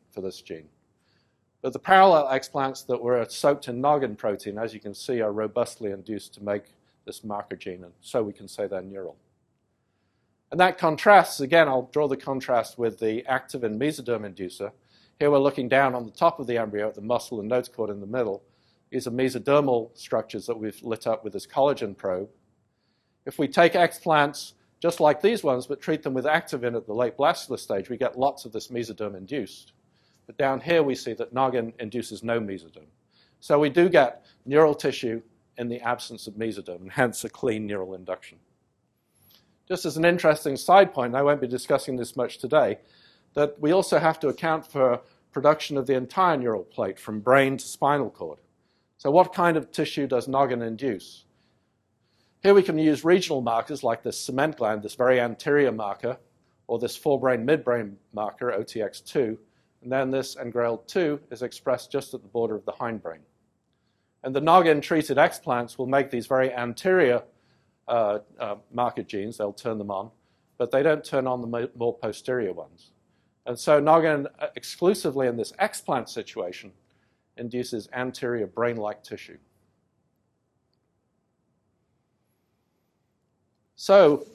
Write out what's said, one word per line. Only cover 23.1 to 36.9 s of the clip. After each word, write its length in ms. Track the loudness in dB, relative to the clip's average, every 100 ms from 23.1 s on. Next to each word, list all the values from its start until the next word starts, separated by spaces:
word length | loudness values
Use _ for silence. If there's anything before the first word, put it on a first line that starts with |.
| _ -14
If 120 | -6
we 100 | 0
take 260 | 4 4
explants 800 | 6 2 0 0 2 2 -2 -16 _ _ _
just 200 | -4 2
like 220 | 4 4
these 220 | 2 2
ones, 240 | 0 -2 -4
but 140 | -8
treat 220 | -4 -4
them 100 | -2
with 120 | -4 0
activin 500 | -2 -2 -6 -4 -6
at 120 | -6
the 60 |
late 240 | -2 -2 0
blastula 420 | 0 0 -6 -10
stage, 300 | -6 -6 -6
we 80 | -6
get 200 | -4 0
lots 280 | -2 -2 -10
of 60 |
this 180 | -12 -8
mesoderm 460 | -8 -8 -8 -10 -10
induced. 580 | -10 -8 -8 -14 -20 _ _ _ _ _ -18
But 120 | -4
down 240 | -2 -2
here 200 | 0 2
we 140 | 2 -2
see 180 | -6
that 200 | -8 -6
noggin 400 | -2 0 0 -4 -8
induces 440 | -8 -8 -8 -10
no 160 | -4 -4
mesoderm. 460 | -4 -10 -14 -20 -20 _ _ _ _ _
So 200 | 0 2
we 100 | 4
do 200 | 4 6
get 360 | 6 4 0 _ _ 0
neural 280 | 4 4
tissue 480 | 4 -2 -4 -6 -6 -10 _ _ -12
in 100 | -10
the 140 | -6
absence 440 | -4 -6 -8 -14 -16
of 100 | -8
mesoderm, 420 | -8 -8 -12 -14
and 140 | -8